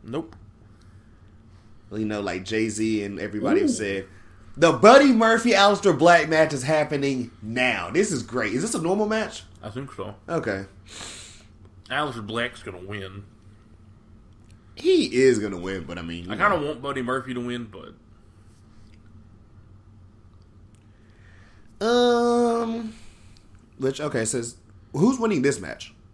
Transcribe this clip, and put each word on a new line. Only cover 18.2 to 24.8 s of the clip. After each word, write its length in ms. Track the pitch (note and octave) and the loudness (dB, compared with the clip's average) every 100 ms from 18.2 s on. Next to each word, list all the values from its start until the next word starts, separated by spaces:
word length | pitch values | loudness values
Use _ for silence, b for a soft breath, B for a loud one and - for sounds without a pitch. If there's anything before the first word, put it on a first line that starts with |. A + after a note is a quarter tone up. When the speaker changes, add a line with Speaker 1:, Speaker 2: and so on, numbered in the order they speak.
| - - - - - - - - - - - - - - - - - - - - - - - - - - b b b b b b b b b - G#3+ | -20 -20 -20 -20 -20 -20 -20 -20 -20 -20 -20 -20 -20 -20 -20 -20 -20 -20 -20 -20 -20 -20 -20 -20 -20 -20 b b b b b b b b b -6 0
Speaker 2:
Um, 1080 | B3 A#3+ A#3+ A#3+ A#3+ A#3+ A#3 A3+ A3+ A3 A3 B B B B B - - - | 4 4 4 2 2 2 0 -2 -6 -10 -14 B B B B B -20 -20 -6
which, 220 | C3+ C#3 | -6 -4
okay, 220 | D3 C3 | -6 -4
it 60 | A2 | -4
says, 280 | B2+ A#2 - - - | -4 -6 -14 -20 -20